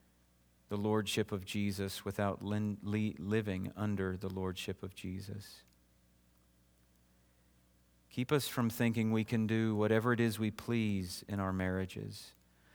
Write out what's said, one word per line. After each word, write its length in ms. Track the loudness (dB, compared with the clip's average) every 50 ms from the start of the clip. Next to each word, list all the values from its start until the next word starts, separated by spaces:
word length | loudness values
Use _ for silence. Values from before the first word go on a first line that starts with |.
| _ _ _ _ _ _ _ _ _ _ _ _ _ -6
the 80 | -4 -2
lordship 540 | 0 2 2 2 2 0 0 0 0 0
of 140 | -2 -6 -6
Jesus 600 | -4 -2 0 0 0 0 -2 -4 -4 -4 -6 -6
without 380 | -6 -2 0 0 0 0 -2 -4
lin-, 340 | -4 -2 -2 -2 -2 -4 -4 -4
li-, 320 | -2 -2 0 0 -2 -2 -4
living 540 | -2 0 0 0 2 0 -2 -2 -4 -6 -4
under 400 | -4 -2 -2 0 0 0 -2 -2
the 140 | -2 -4 -4
lordship 540 | -4 -2 -4 -4 -4 -4 -6 -6 -6 -6 -8
of 100 | -12 -12
Jesus. 720 | -10 -8 -8 -8 -8 -8 -8 -10 -10 -12 -14 -18 -20 -20 _ _ _ _ _ _ _ _ _ _ _ _ _ _ _ _ _ _ _ _ _ _ _ _ _ _ _ _ _ _ _ _ _ _ _ _ _ _ _ _ _ _ _ _ _ _ _ _ _
Keep 200 | -4 -2 0 4
us 160 | 4 2 2 2
from 220 | 0 2 2 2
thinking 420 | 4 4 2 4 4 4 2 4
we 120 | 4 2 2
can 240 | 2 2 2 2 4
do 280 | 4 4 4 2 4
whatever 380 | 4 4 6 6 6 6 4 4
it 60 | 4
is 180 | 4 2 2 2
we 140 | 0 -2
please 720 | -2 -4 -4 -2 0 2 2 2 2 0 -2 -4 -6 -10 -8 -6
in 120 | -2 -2
our 140 | 0 0 0
marriages, 800 | 0 0 0 0 0 -2 -4 -6 -8 -8 -8 -10 -12 -14 -18 -20 -20 _ _ _ _ _ _ -20